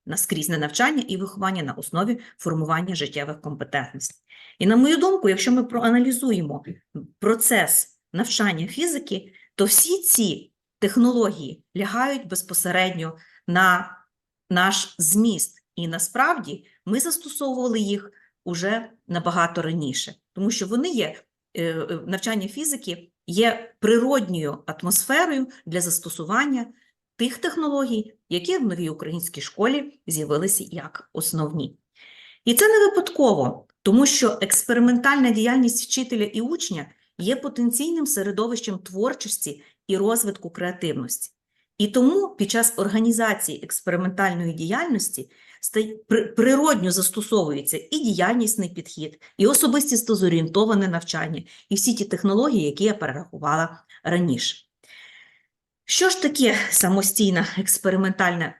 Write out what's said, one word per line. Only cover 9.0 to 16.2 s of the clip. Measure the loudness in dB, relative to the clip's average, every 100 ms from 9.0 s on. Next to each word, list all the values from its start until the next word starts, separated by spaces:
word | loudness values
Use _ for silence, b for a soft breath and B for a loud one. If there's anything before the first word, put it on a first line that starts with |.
| -6 -8 -10 B B
то | 0
всі | 4 4 4 2
ці | 2 2 2 -2 -10 _ _ -4
технології | 0 4 4 4 0 -2 -10 -14 _ -6
лягають | -4 -2 -2 -2 -6
безпосередньо | -8 -6 -4 -2 0 0 -2 -8 -10 B B -2
на | 2 4 4 -2 -14 _ _ _ _ -4
наш | 0 2 0 -4 -4
зміст. | 0 2 2 2 -4 _ _
І | -8 -6
насправді | -4 -4 0